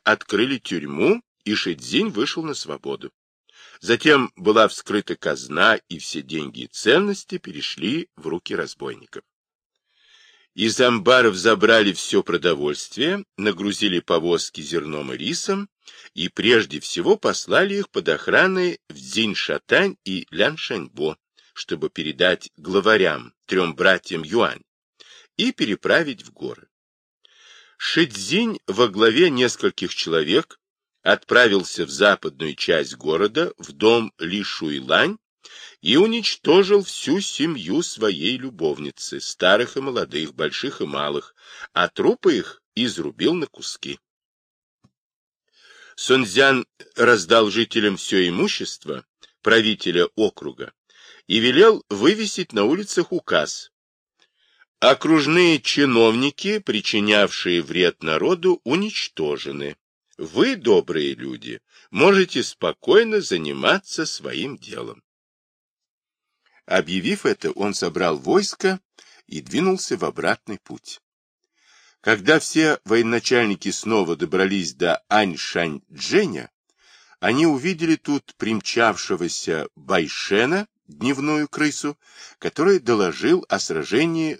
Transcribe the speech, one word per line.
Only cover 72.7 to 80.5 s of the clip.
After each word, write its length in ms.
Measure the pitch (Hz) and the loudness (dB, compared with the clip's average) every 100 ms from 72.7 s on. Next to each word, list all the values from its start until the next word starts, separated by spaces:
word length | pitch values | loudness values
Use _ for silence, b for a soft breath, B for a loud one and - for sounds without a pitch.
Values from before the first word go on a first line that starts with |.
| - 95 | 0 2
военачальники 840 | 113 113 117 - 123 110 95 98 | 2 2 0 2 2 2 -2 -4
снова 440 | - 107 110 85 78 | -6 0 0 2 -2
добрались 600 | 85 92 95 98 82 - | -2 0 0 0 -4 -2
до 280 | 87 - - | -2 -2 0
Аньшань-Джэня, 1400 | 104 101 76 - 90 82 71 - 71 - 165 190 80 60 _ _ b b b b b | 2 2 -2 -6 -4 -4 -6 -14 -12 -2 0 0 -4 -12 _ _ b b b b b
они 280 | 98 127 165 | -2 2 2
увидели 480 | 139 165 165 165 156 | 2 -2 -2 0 0
тут 400 | - 143 - - | 0 -4 -4 -8
примчавшегося 1300 | 101 110 - 117 117 95 - 90 85 - - 80 73 - | -4 -4 -2 2 2 2 -4 -4 -4 -6 -4 -4 -6 -12
Байшена, 920 | 71 95 78 - - 101 127 | -2 -2 -2 -6 -2 0 2